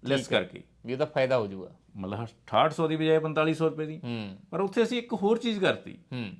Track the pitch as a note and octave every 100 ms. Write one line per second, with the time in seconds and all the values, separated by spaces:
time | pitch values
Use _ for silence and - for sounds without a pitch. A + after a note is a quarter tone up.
0 | A#2+ C3+ A2+ A2+ F2+ F2+ - _ A2+ B2+
1 | D3 C#3+ C3 C3 G#2 F#2+ F2+ - _ G2+
2 | F#2+ G#2+ A#2 - - - D#3 D#3 D#3+ D#3
3 | D#3 D#3+ D#3 D#3 D#3 D#3 D#3+ D3+ D#3 D#3+
4 | B2 A#2 G#2 F#2+ - E3 G3 A#3 A3+ A#3+
5 | A#3 G3+ G3 A3+ A#3 G#3 F3+ A2 - -
6 | - B2+ G#2+